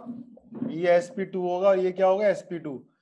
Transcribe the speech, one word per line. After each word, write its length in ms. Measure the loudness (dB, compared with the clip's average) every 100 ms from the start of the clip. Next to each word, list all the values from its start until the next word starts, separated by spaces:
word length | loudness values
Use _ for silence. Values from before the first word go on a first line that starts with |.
| -8 -18 -18 -20 _ -10 -8
ये 240 | -2 2
एसपी 340 | 2 2 -6 -6
टू 140 | -4
होगा, 300 | -4 2 2 4
ये 160 | 0
क्या 160 | 2 2
होगा? 200 | 4 2
एसपी 320 | 0 -4 -10
टू। 180 | -10 -12 -14 _